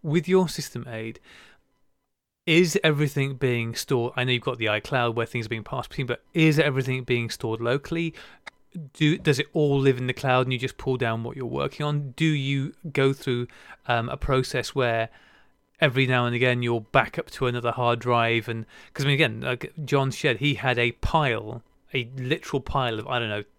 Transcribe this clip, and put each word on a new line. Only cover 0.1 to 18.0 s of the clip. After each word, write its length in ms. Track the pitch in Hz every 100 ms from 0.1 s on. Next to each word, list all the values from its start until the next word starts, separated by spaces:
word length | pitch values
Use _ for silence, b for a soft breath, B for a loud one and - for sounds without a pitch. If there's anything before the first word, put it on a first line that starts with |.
| 160 175
your 200 | 185 175
system, 380 | - - 120 123
Aid, 320 | 113 113 - B B B B _ _ _ _ _ _ _ _ -
is 340 | 160 180 -
everything 520 | 156 147 147 143 139 135
being 380 | 131 120 117
stored? 400 | 113 - 131 120 -
I 80 |
know 80 | 123
you've 120 | 123
got 160 | 139 117
the 60 | 110
iCloud 500 | 104 - 131 120 117
where 100 | 117
things 220 | 123 110
are 20 |
being 140 | 113
passed 260 | 107 131 -
between, 160 | - 127
but 180 | 120 _ -
is 240 | 160 151
everything 440 | 147 131 131 131
being 280 | 123 120 117
stored 300 | - 113 113
locally? 520 | 117 139 - 170 165 B B B - _ _ 170 147
Do, 240 | - 151 170
does 220 | 160 135
it 80 | -
all 260 | 165 147 139
live 180 | 135 127
in 80 | 127
the 80 |
cloud 320 | 127 135 127 131
and 80 |
you 60 | 127
just 180 | 131 -
pull 200 | - 127
down 260 | 120 113
what 120 | 117 147
you're 120 | 123
working 360 | 135 139 -
on? 280 | 147 147 139
Do 140 | 120 160
you 480 | 151 135 139 135 - 165
go 200 | 139 135
through, 360 | 139 - 120 123 B B B -
um, 200 | 117 117
a 100 | 131
process 580 | - 131 127 127 117 135
where 340 | 123 113 113 b b b b b _ _
every 260 | 156 123 131
now 220 | 127 120
and 80 | 120
again 260 | 127 123
you'll 200 | 120 117
back 360 | 107 135 110 -
up 140 | -
to 160 | - 127
another 240 | 120 120
hard 260 | 117 120
drive? 500 | 120